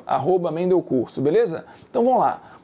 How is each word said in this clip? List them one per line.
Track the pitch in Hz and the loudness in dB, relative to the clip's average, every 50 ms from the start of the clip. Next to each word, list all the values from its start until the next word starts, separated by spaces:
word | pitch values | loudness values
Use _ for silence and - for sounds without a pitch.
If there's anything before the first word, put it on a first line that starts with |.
| - | -4
arroba | - - 131 127 165 185 185 170 165 | -4 -4 -2 0 0 0 0 0 -2
Mendel | 156 165 180 185 185 175 | -2 -2 0 2 2 2
Curso, | 160 - 131 127 113 - - - | 0 0 -2 -2 -2 -4 -4 -2
beleza? | 131 147 165 220 240 185 165 - - - - - - - | 0 2 2 2 2 0 -4 -8 -12 -14 -20 -20 -16 -6
Então | - 226 | -2 0
vamos | 233 262 254 214 | 0 2 2 2
lá, | 156 123 - - - - - - | 2 0 -2 -4 -12 -20 -20 -10